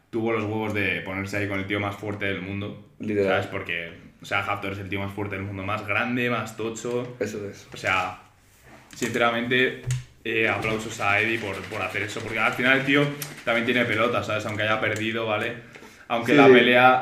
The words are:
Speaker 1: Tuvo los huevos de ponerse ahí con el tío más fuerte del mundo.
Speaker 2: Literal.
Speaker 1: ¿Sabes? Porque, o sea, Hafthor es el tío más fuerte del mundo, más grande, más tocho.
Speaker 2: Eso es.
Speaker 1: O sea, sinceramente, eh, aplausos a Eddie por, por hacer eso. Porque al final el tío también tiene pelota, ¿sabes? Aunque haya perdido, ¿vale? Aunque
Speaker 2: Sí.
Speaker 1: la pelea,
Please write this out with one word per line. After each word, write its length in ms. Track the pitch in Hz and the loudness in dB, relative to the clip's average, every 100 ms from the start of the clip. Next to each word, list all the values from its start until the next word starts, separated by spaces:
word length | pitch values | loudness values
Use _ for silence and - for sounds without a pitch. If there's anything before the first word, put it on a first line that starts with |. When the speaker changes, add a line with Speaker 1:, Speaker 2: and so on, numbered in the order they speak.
| _ | _
Speaker 1:
Tuvo 220 | 117 113 | -4 0
los 120 | 113 | 0
huevos 300 | 104 110 107 | -2 -2 -2
de 280 | 101 95 85 | 0 0 -2
ponerse 360 | 87 95 98 104 | -4 -6 -6 -4
ahí 100 | 101 | -4
con 120 | 98 | -4
el 60 | 95 | -4
tío 120 | 101 | -4
más 160 | 101 98 | -4 -6
fuerte 300 | 107 101 101 | -8 -6 -4
del 160 | 92 | -4
mundo. 500 | 95 98 104 101 - _ | -6 -8 -8 -12 -20 _
Speaker 2:
Literal. 280 | 110 104 98 | -4 0 2
Speaker 1:
¿Sabes? 180 | 95 98 | 0 -2
Porque, 440 | 98 87 85 85 85 - - | -8 -6 -6 -8 -14 -20 -20
o 40 | - | -6
sea, 140 | 101 | -4
Hafthor 340 | 101 101 98 | -2 -4 -6
es 60 | 98 | -8
el 100 | 92 | -6
tío 100 | 98 | -6
más 140 | 98 | -6
fuerte 220 | 98 101 95 | -6 -6 -6
del 100 | 101 | -6
mundo, 180 | 95 | -6
más 220 | 95 104 101 | -6 -6 -2
grande, 440 | 104 120 123 120 | -2 0 0 0
más 260 | 117 - - | -2 -4 -6
tocho. 580 | 113 113 123 123 123 - | -6 -6 -4 -4 -6 -6
Speaker 2:
Eso 280 | 104 107 101 | -6 -6 -10
es. 180 | - - | -12 -18
Speaker 1:
O 40 | - | -8
sea, 420 | 104 95 92 - - _ _ _ - - - - | -2 0 -2 -8 -18 _ _ _ -20 -20 -20 -8
sinceramente, 840 | 120 117 117 117 123 127 127 - - - - - | -4 2 2 2 0 2 2 -2 -4 -6 -6 -12
eh, 240 | 113 113 110 | -4 0 0
aplausos 500 | 101 110 110 110 110 | 0 -2 -4 -6 -4
a 180 | 104 101 | 0 2
Eddie 200 | 113 113 | 2 -2
por, 160 | 104 92 | -4 -8
por 180 | 95 107 | -8 -6
hacer 220 | 92 107 | -4 -4
eso. 160 | 101 - | -6 -6
Porque 180 | 110 110 | -6 0
al 140 | 113 | 0
final 260 | 120 127 135 | 2 2 2
el 60 | 139 | 4
tío 180 | 139 143 - - - - | 4 2 -2 -12 -8 -2
también 200 | 117 117 | 0 2
tiene 200 | 123 107 | 2 2
pelota, 380 | 107 120 107 | 2 2 0
¿sabes? 220 | 104 107 110 | -2 -4 -4
Aunque 180 | 104 | -4
haya 160 | 107 110 | 0 0
perdido, 460 | 110 107 110 113 110 | 0 -2 -4 -4 -2
¿vale? 260 | 107 117 120 - - - - - | -2 -2 -8 -14 -20 -20 -20 -4
Aunque 220 | 120 120 | -2 4
Speaker 2:
Sí. 40 | 147 | 8
Speaker 1:
la 100 | 135 | 10
pelea, 540 | 123 120 123 127 127 | 10 10 8 8 6